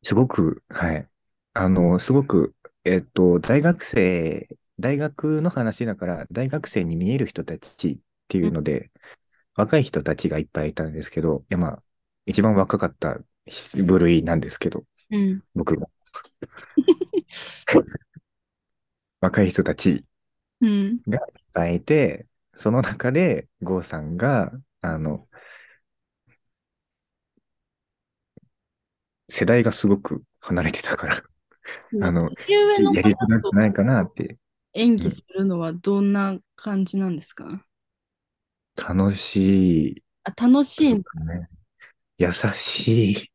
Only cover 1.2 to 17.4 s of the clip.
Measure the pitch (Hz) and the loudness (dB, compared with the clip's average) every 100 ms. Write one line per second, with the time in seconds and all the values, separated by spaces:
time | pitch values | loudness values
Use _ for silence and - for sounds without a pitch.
1.2 | _ _ _ 113 95 95 87 90 - 135 | _ _ _ -2 0 4 4 2 2 2
2.2 | 139 98 73 _ - _ 87 92 - - | 4 2 0 _ -20 _ -2 -2 -2 2
3.2 | 90 87 - 135 156 175 - 120 92 90 | 4 4 4 2 4 0 -2 0 2 2
4.2 | 80 76 - - _ - 123 143 147 143 | -2 -6 -10 -20 _ -6 -4 -2 -4 -4
5.2 | 151 156 165 156 113 - 117 98 90 87 | -2 0 -2 -2 -2 -2 -6 -4 -6 -6
6.2 | - 87 135 151 - - 85 82 92 131 | -6 -6 -4 -4 -4 -4 -2 -2 0 0
7.2 | 127 - - 80 - - 87 69 _ _ | -2 -6 -10 -12 -14 -6 -6 -6 _ _
8.2 | _ 95 85 80 76 69 - _ - - | _ 0 0 0 -4 -4 -6 _ -20 -20
9.2 | _ _ _ - 107 156 135 - 69 76 | _ _ _ -4 0 2 0 -4 -4 -4
10.2 | 82 76 80 - 76 - 80 78 76 - | -2 -4 -4 -6 -6 -6 -8 -8 -8 -4
11.2 | 80 71 - 92 82 - _ _ _ _ | -2 -2 -4 -2 -2 -6 _ _ _ _
12.2 | - 101 110 104 95 101 87 - 78 - | -4 0 2 4 2 0 -2 -4 -8 -8
13.2 | - _ - - - - 92 92 87 85 | -14 _ -18 -14 -10 -2 4 6 6 4
14.2 | 80 82 78 - 82 - - _ _ 208 | 2 -2 -2 -6 -6 -6 -14 _ _ -2
15.2 | 196 190 - - 82 80 - _ _ - | -2 -2 -8 -6 -2 -2 -4 _ _ -20
16.2 | - _ - - - - 262 330 370 403 | -20 _ -20 -20 -2 0 4 2 2 -6
17.2 | - - | -8 -18